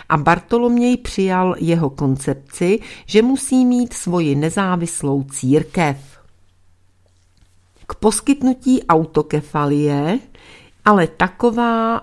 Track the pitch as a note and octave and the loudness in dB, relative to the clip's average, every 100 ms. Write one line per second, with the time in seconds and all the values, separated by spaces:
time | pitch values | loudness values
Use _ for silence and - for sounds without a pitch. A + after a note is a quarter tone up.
0 | - D3+ C#3+ F3 - A#3 A#3+ A#3+ A#3+ B3 | -4 0 2 0 0 0 2 2 2 0
1 | - - F#3+ F#3 F#3 - E3 E3+ D3+ - | -4 -2 0 2 0 0 0 0 0 -2
2 | C#3+ C3+ - C3+ - - F3 G#3+ - - | -2 -2 -4 -6 -8 -4 0 0 -4 -20
3 | - G#3 A#3+ C4+ - B3+ B3 B3 A#3+ - | -2 2 2 0 0 0 2 0 -2 -6
4 | - F3 D#3 C#3 D#3+ G#3 F#3+ F3+ E3 - | -4 -2 0 0 -2 -2 -2 -2 -4 -6
5 | C#3+ C#3 C#3 - C3 D3 D#3 F#3 D#3 C3+ | -4 -4 -6 -4 2 2 0 -2 -2 -4
6 | - - - _ _ _ _ _ _ _ | -12 -20 -20 _ _ _ _ _ _ _
7 | _ _ _ _ _ _ _ _ - - | _ _ _ _ _ _ _ _ -16 -2
8 | G#3+ - - C#4 C4 B3+ B3+ C4 - D#3+ | 0 0 0 0 0 0 0 2 4 2
9 | E3 - D3+ D3+ D3 D#3 C#3+ D3 D3 C#3+ | 2 -2 -2 -4 -4 -4 0 0 0 0
10 | D3+ A#3+ - - - - - _ G#3 G3+ | -2 -4 -6 -20 -20 -20 -20 _ 2 4
11 | D#3+ - F#3 - A#3+ A3+ A#3 A3+ A3+ A3+ | 2 0 -4 0 0 0 0 0 -2 -2